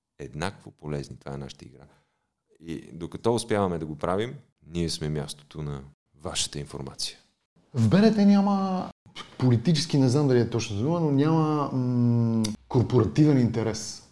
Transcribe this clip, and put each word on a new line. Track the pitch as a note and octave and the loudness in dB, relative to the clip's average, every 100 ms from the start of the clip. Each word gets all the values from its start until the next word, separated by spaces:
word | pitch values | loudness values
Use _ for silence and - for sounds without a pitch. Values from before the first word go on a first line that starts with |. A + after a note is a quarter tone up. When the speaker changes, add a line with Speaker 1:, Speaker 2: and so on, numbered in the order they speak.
| _ - | _ -18
Speaker 1:
Еднакво | C2+ C#2 F#2 - - | -16 -10 -10 -10 -20
полезни. | - D2+ D2 C2+ B1+ | -16 -10 -8 -10 -14
Това | C#2 | -14
е | C#2 | -12
нашата | C#2 - C2 | -14 -18 -20
игра. | C2 C2+ _ _ _ _ _ _ _ | -20 -20 _ _ _ _ _ _ _
И | E2 D#2+ - | -12 -12 -12
докато | E2 E2 D#2+ A2+ A#2+ | -14 -12 -4 -2 -2
успяваме | A#2 G#2+ G2 E2+ | -2 -2 -2 -2
да | D#2 | -8
го | D2 | -6
правим, | E2+ F#2+ A#2+ C#3+ - _ D2+ | -4 -4 -4 -10 -20 _ -10
ние | E2+ E2 | -4 -4
сме | - D#2 | -4 -6
мястото | D2+ C#2+ - - D#2 | -6 -8 -12 -16 -12
на | D2 C#2+ C#2 _ _ D2 | -10 -10 -14 _ _ _
вашата | E2 D2+ - D2+ | -10 -6 -6 -8
информация. | C#2+ C#2+ C2+ - - - _ _ _ _ _ | -12 -12 -12 -12 -12 -14 _ _ _ _ _
Speaker 2:
В | C3 A2 | 0 4
Б | F3+ | 6
Н | A3 G#3+ | 4 6
Т | G3+ | 6
няма, | G3+ G3 G3 F#3+ F#3 - - _ - - - | 6 4 0 -2 -4 -8 -14 _ -20 -16 -2
политически | B2+ A#2 A#2+ - - C#3+ | 2 2 2 0 2 2
не | C3 | 4
знам | C#3 D3 | 4 4
дали | B2 | 2
е | A#2 | 2
точно | A#2 - G2+ | -2 -4 -4
дума, | C3+ F3 | -2 0
но | D#3 | 0
няма, | C#3 D3+ D#3+ D#3 D3+ C#3 | 2 2 2 2 0 -2
м, | C3 B2 B2 A#2+ A#2+ A#2 A2+ G#2+ G#2+ - | -2 -2 2 2 2 2 0 -2 -6 -2
корпоративен | C3 G#2+ B2 G2+ D3 D3+ C3+ | 0 2 4 2 4 4 4
интерес. | A#2+ A2+ A2 G#2+ - - - | 2 0 -4 -4 -10 -14 -20